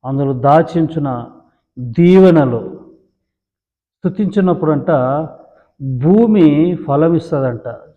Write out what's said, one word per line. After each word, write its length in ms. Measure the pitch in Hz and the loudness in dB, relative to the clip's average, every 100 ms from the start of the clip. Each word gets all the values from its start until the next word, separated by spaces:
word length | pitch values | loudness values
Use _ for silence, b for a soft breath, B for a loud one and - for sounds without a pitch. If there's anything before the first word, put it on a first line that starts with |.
| 127 | -6
అందులో 280 | 135 139 | -4 -4
దాచించిన 920 | 131 139 156 165 170 160 160 143 123 120 _ _ _ _ - | -2 2 2 2 -2 -4 -4 -6 -8 -12 _ _ _ _ -14
దీవెనలు, 1000 | 123 113 175 185 190 165 131 117 98 - - _ _ _ _ _ _ _ _ _ _ _ | -8 0 4 6 6 4 2 -2 -8 -16 -20 _ _ _ _ _ _ _ _ _ _ _
స్తుతించినప్పుడంట 920 | 180 - 202 202 185 170 156 147 - 147 127 143 156 - b b b _ | -8 -4 -4 0 0 0 0 -2 0 -2 0 -4 -6 -14 b b b _
భూమి 920 | 135 127 147 202 233 208 156 147 175 175 | -8 -2 2 2 4 4 4 4 0 -4
ఫలమిస్తదంట. 920 | - 139 165 165 - 147 131 117 120 113 - | -4 0 0 0 -2 -4 -4 -6 -12 -16 -20